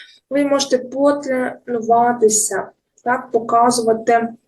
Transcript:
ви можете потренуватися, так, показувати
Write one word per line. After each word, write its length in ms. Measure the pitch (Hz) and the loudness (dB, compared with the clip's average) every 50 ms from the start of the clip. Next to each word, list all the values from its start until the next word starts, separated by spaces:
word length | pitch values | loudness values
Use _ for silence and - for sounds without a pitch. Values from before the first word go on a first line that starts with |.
| - - - _ _ - | -20 -20 -20 _ _ -4
ви 140 | 262 285 285 | -2 0 0
можете 340 | 277 277 269 277 - 254 - | 2 0 0 0 0 -2 -2
потренуватися, 1900 | - - 254 269 285 285 285 285 285 262 254 254 247 - - - - 240 240 226 220 226 233 233 240 240 240 240 220 214 214 - - - 196 185 - - - _ _ _ _ _ - | -2 -4 -2 0 2 2 2 0 -2 -4 -4 -2 -4 -4 -8 -10 -10 -6 -6 -4 0 2 2 4 4 2 2 4 2 2 4 2 -2 -2 -4 -6 -8 -8 -14 _ _ _ _ _ -4
так, 260 | 240 254 254 - - | -4 -4 -4 -4 -4
показувати 1000 | - 220 226 233 233 233 240 247 240 240 220 226 220 220 - 247 233 226 226 233 - - _ | -4 -4 -2 2 2 4 4 4 2 0 0 0 0 0 0 0 0 0 0 -4 -8 -12 _